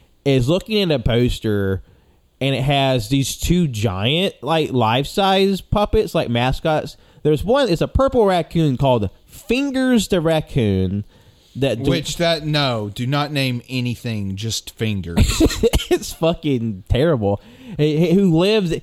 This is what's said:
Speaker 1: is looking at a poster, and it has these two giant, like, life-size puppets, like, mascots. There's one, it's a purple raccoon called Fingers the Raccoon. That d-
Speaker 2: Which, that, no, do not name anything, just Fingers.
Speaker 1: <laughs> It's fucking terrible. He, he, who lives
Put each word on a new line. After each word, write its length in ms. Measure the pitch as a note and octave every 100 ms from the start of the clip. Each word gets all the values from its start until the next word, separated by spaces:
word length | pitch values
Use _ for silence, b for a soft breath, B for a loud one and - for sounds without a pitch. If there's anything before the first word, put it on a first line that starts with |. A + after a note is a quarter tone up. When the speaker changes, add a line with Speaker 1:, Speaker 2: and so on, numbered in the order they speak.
| b b
Speaker 1:
is 240 | C#3+ C3+ B2
looking 320 | F3+ F#3+ G#3+
at 80 | F#3+
a 80 | C#3+
poster, 840 | A#2 A#2 B2 - A2+ G#2 G2 F#2+ b b b b b _
and 140 | C3+
it 80 | C3+
has 460 | C3+ C#3 C3+ C3 G#2+
these 280 | C#3 C3+ -
two 300 | - F3 E3
giant, 680 | A2 A2+ A2 A2 D#3 F#3+ -
like, 280 | B2 D#3+ D3+
life-size 920 | B2+ A2 B2 C#3 - G3 F#3+ G3 F#3+
puppets, 520 | - G#3 G#3 A3 E3+
like, 160 | E3+ C3
mascots. 680 | A#2+ B2+ C3+ D#3+ D#3 - - b b
There's 200 | D3+ D3+
one, 260 | F3 C4 B3+
it's 120 | E3+
a 60 | C#3+
purple 400 | - C4+ C4 G3+
raccoon 500 | F3+ D#3+ E3+ D#3 B2
called 320 | C#3 B2 G2+ - _
Fingers 840 | - - A#3 C#4+ C4 C4 A#3+ F#3
the 120 | F#3+
Raccoon. 840 | D#3+ D#3+ D#3 C#3+ A2 F#2+ F#2 G2 G#2 b b b b -
That 280 | C3 A2+
d- 60 | C#3
Speaker 2:
Which, 280 | D#3 C#3 -
that, 280 | E3+ E3 D3+
no, 460 | D3+ C#3 A2+ G#2
do 140 | G2+ B2
not 240 | C#3+ D3
name 320 | D3 C3+ A#2+ -
anything, 680 | B2+ B2 A#2 B2 A2 G2 G2
just 340 | A2+ G#2+ -
Fingers. 720 | - A2 G2+ E2 E2+ - - E4 - A4+
Speaker 1:
<laughs> 180 | - -
It's 240 | F4+ -
fucking 680 | - E3 F3 D3+ C3 A2+ F#2+ -
terrible. 540 | B2 D#3+ C#3 G2+ G2+ B B B3 F3+
He, 220 | D3+ D3+
he, 160 | E3+
who 240 | F3+ G3 D#3+
lives 380 | F#3 A3 F3+ D#3+